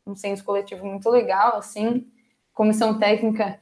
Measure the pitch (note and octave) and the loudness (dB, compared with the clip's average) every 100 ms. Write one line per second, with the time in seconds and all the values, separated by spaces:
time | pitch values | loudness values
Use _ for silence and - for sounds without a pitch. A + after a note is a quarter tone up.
0 | - G3 G3+ G3 G3 G3+ G3+ F#3 G3 G3 | -16 -10 -8 -6 -4 -4 -4 -10 -10 -6
1 | A3+ B3 G3+ F#3+ A3+ G#3+ - G#3+ A3 B3 | 2 2 2 2 2 0 -6 -4 -2 -2
2 | - _ _ _ _ - G#3+ G#3+ A3 G#3+ | -6 _ _ _ _ 0 2 4 2 2
3 | G#3 G#3 A3+ G#3+ G3+ F#3+ | 2 2 0 0 -4 -6